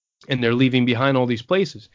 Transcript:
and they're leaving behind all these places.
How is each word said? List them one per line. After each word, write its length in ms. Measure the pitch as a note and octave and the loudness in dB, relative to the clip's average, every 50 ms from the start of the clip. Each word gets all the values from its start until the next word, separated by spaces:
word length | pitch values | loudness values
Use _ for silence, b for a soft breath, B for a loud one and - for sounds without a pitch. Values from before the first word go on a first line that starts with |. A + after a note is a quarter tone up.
| _ _ _ _ - - | _ _ _ _ -8 -6
and 140 | C3+ B2 | -4 -2
they're 120 | A#2+ A#2 A#2+ | 0 0 2
leaving 300 | B2 C3 B2+ B2+ B2+ B2 | 2 2 2 2 2 2
behind 300 | B2 A#2 A#2 C3+ C#3 C3+ | 2 0 0 0 0 0
all 100 | B2+ B2 | 0 0
these 160 | B2 A#2+ A2+ | -2 -4 -6
places. 460 | - - F3+ F#3+ F#3+ D3 - G#2 - b | -4 -2 -2 -2 -2 -4 -8 -16 -20 b